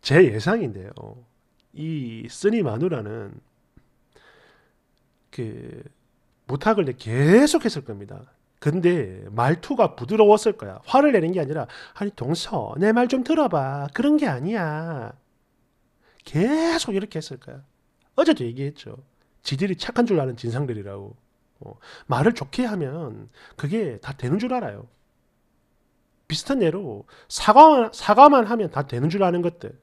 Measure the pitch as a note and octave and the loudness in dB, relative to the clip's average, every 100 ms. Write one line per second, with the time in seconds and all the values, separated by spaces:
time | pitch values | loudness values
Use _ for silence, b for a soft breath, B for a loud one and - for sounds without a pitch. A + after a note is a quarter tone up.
0 | - D3+ F3 G#2+ G#2+ A3+ D#3 G2 F#2+ - | 2 4 6 4 -2 -2 -4 -8 -16 -18
1 | G#2+ A#2 A#2+ _ _ _ _ - D#3 D#3 | -20 -20 _ _ _ _ _ -14 -10 -8
2 | B2 A2+ A2+ - G3+ A#3 D#3+ A2+ F3 D3 | -10 -12 -16 -2 0 0 -2 -2 -4 -4
3 | G#2 A2+ G2+ - _ _ _ _ _ _ | -8 -12 -14 -18 _ _ _ _ _ _
4 | _ b b b b b b b _ _ | _ b b b b b b b _ _
5 | _ _ _ - A2+ - - - - _ | _ _ _ -12 -12 -12 -16 -18 -20 _
6 | _ _ _ _ _ C#3 A3 G#3+ D3+ B2 | _ _ _ _ _ -4 -2 0 -2 -6
7 | - A#2 D3 G3+ D4 E4 E3+ D3+ C3+ G#2 | -6 0 6 6 6 2 -2 -6 -12 -16
8 | G2+ G2 - _ _ _ - E3+ F3 F3 | -16 -18 -20 _ _ _ -4 0 2 0
9 | G#2 F#2 G2 G#2 B2 E3+ - B3 F#3+ - | -4 -10 -12 -2 0 0 -4 0 0 0
10 | A#2+ G#3+ G#3 G#3+ A3 - G2+ F#2+ - C4 | -6 4 6 6 4 -4 -10 -16 0 4
11 | D4 A#3 E3 F#3 C#3 D3+ A2+ B B - | 4 4 0 -4 -4 -6 -8 B B -10
12 | G#3 - A#2+ E3+ - F#3 G#2 A#2 G3+ A3+ | -10 -8 -6 -6 -4 -6 -6 -2 0 2
13 | B3 C4 B3 D#4+ C4+ E3+ C3+ C#3 C#3+ - | 0 -2 0 0 0 0 -4 -6 -10 -2
14 | C#4 D4+ C#4 C3 D3+ A3 E3 D3+ E3 D3+ | 0 2 0 -4 -4 -4 -4 -6 -8 -10
15 | A2+ - _ _ _ _ _ _ _ _ | -12 -16 _ _ _ _ _ _ _ _
16 | b b - D3+ G#3 D#4 E4 E4 - G3 | b b -8 -2 0 0 0 -2 -2 -6
17 | G3+ D#3+ D3+ B2 - C3 - _ _ _ | -6 -12 -12 -16 -18 -20 -20 _ _ _
18 | _ - D4 D#4 A#2+ A#2+ C#3 D3 - A2+ | _ 0 2 2 -2 -6 -10 -10 -20 -20
19 | - _ _ _ - C3+ G3 F3+ - A#3+ | -20 _ _ _ -8 -4 -4 -4 -6 -2
20 | A#3+ F3+ C3 A#2+ A#2 A#2+ C#3 A2 G2 G2 | 2 2 0 -6 -6 -6 -6 -6 -10 -14
21 | G2+ - _ _ _ _ - - B B | -16 -20 _ _ _ _ -20 -20 B B
22 | _ A#2+ E3 A#3 C#3+ - B3 G#3 C#3 D3+ | _ 0 2 0 -8 -6 -4 -4 -6 -8
23 | D3 G#2+ G#2 b b - D3 G#3+ F#3 G#2+ | -12 -14 -18 b b -10 -6 -4 -6 -8
24 | - C#3 B2 E3 A#3+ B3 F3 G2+ - _ | -12 -8 -4 -2 -2 -6 -6 -12 -18 _
25 | _ _ _ _ _ _ _ _ _ _ | _ _ _ _ _ _ _ _ _ _
26 | _ _ _ D#3 - C4+ F3+ E3+ F3+ G#2 | _ _ _ -10 -4 -2 0 -2 -10 -14
27 | - b b - - A3+ D#4 C#4+ A3+ - | -16 b b -4 6 10 10 10 2 -4
28 | - G#3+ C#4+ C#4+ G#3+ A#3 F3+ C#3 C#3 A#2+ | 0 8 10 8 2 -2 -4 -4 -6 -4
29 | D3 F#3+ F#3+ F3 F3 E3+ - - | -2 0 0 0 -4 -6 -18 -18